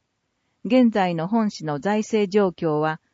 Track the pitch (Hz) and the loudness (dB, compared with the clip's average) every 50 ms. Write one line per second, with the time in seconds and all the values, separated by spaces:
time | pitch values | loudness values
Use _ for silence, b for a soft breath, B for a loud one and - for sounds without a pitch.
0 | _ _ _ _ _ _ _ _ _ _ _ _ - 196 233 262 247 233 208 214 | _ _ _ _ _ _ _ _ _ _ _ _ -4 2 4 4 4 4 4 2
1 | 190 180 175 165 160 190 220 233 220 208 - - 165 151 147 143 123 196 208 214 | 0 0 0 -2 -4 -2 -2 0 -2 -2 -4 -6 -6 -6 -6 -4 -2 -2 -2 -2
2 | 208 - - 214 208 185 190 214 202 185 170 - 175 160 151 151 151 156 156 - | -2 -2 0 -2 0 2 2 2 2 2 0 -2 -4 -2 0 0 0 -2 -4 -6
3 | _ _ | _ _